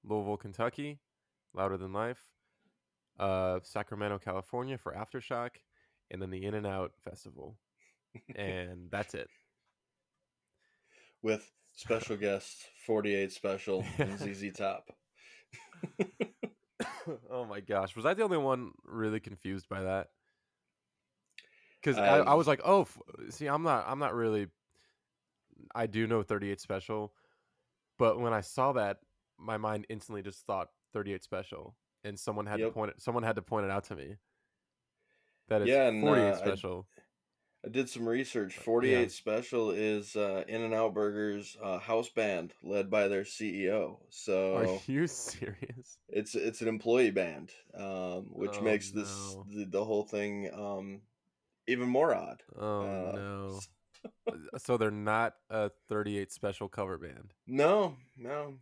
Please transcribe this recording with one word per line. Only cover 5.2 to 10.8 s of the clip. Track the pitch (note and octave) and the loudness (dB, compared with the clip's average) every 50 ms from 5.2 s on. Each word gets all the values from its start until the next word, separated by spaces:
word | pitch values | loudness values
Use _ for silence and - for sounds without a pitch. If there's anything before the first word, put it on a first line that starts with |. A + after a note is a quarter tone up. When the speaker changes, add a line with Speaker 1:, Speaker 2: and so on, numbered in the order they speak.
| - - C3 A#2+ A#2+ B2 _ - _ _ _ _ _ _ _ _ _ _ | -8 -6 -4 -4 -4 -6 _ -16 _ _ _ _ _ _ _ _ _ _
Speaker 1:
and | - F#2 | -10 -8
then | F#2+ F#2 | -8 -6
the | F#2+ F#2 F#2+ | -6 -6 -4
In-N-Out | G2+ G#2+ G#2+ G#2 G2+ F#2+ F#2+ F#2 - _ _ | -4 -4 -2 -2 -2 -2 -2 -4 -4 _ _
Festival. | _ - - - - - - - C#2 - A2+ _ _ _ _ _ _ _ _ _ _ _ _ | _ -14 -14 -14 -16 -20 -18 -16 -16 -16 -16 _ _ _ _ _ _ _ _ _ _ _ _
Speaker 2:
<laughs> | A#2+ _ - B2 | -20 _ -16 -10
Speaker 1:
And | G#2+ G2+ F#2+ F#2 F#2 F2+ F2+ F2+ F2 F2+ F2 | -8 -6 -6 -4 -6 -6 -8 -10 -14 -12 -8
that's | F#2+ G2+ G#2+ - - | -6 -6 -6 -6 -8
it. | F2 B1 - _ _ _ _ _ _ _ _ _ _ _ _ _ _ _ _ _ _ _ _ _ _ _ _ _ _ _ _ _ _ | -12 -12 -12 _ _ _ _ _ _ _ _ _ _ _ _ _ _ _ _ _ _ _ _ _ _ _ _ _ _ _ _ _ _